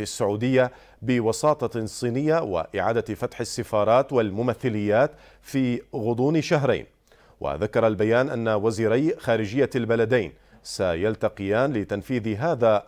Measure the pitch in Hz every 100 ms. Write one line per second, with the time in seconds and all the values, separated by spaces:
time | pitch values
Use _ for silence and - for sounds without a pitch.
0 | 104 - 107 104 123 131 127 - - _
1 | 110 123 113 110 151 151 120 120 110 -
2 | 123 120 151 160 139 87 78 101 95 117
3 | 107 104 120 - 120 - 113 110 104 120
4 | 139 131 110 98 123 117 131 107 104 104
5 | 147 - - _ - 135 127 120 - 143
6 | 110 117 135 160 143 156 139 95 - _
7 | _ _ _ _ - 73 104 120 113 104
8 | 107 117 139 127 113 107 107 104 110 117
9 | 156 - - 113 107 120 131 131 113 113
10 | 113 123 85 - _ - - - 92 82
11 | 101 110 110 - 98 104 135 120 95 101
12 | - 127 110 104 156 151 117 104